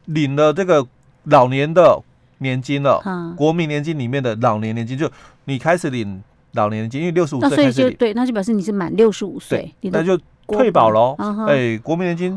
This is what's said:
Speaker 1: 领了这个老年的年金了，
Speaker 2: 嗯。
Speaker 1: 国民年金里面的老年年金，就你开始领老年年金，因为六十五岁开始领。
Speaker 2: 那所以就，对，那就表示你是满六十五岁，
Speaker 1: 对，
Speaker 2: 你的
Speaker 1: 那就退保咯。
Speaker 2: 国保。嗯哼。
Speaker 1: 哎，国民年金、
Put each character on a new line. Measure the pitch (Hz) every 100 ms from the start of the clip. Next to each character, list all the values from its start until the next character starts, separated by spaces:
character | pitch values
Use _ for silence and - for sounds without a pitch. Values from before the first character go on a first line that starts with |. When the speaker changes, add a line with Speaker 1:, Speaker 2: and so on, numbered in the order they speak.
| -
Speaker 1:
领 | 156 143 143
了 | 151
这 | 151 185
个 | 151 127 _ _ _
老 | 151 147 127
年 | 135 151
的 | 170 156 82 - _ _ -
年 | 135 131
金 | 127 143
了， | 139 101 196
Speaker 2:
嗯。 | 180 165 170
Speaker 1:
国 | 151
民 | 165 156
年 | 147
金 | 147 156
里 | 120
面 | 139
的 | 123 110
老 | 120 107
年 | 110 113
年 | 113
金， | 131
就 | 156 - - _ -
你 | 135
开 | 160 175
始 | 165
领 | 123 104 95 - _ _
老 | 120 104
年 | 110
年 | 117
金， | 139
因 | 175
为 |
六 | 170 156
十 | 139
五 |
岁 | -
开 | -
始 |
领。 | 277
Speaker 2:
那 |
所 | 247 254
以 |
就， | -
对， | 233
那 | 226 254
就 |
表 | 220
示 | 190
你 | 214
是 | 175
满 | 202 165 180
六 | 226
十 | -
五 | 196 -
岁， | - 131
Speaker 1:
对， | 170 -
Speaker 2:
你 | 190
的 | 160
Speaker 1:
那 | 170
就 | 185 - _ -
退 | 415 240
保 | 160 113
咯。 | 107 123 151
Speaker 2:
国 | 208
保。 |
嗯 | 208
哼。 | 220
Speaker 1:
哎， | 139 120 110
国 | 127 165
民 | 180
年 | 170
金、 | 180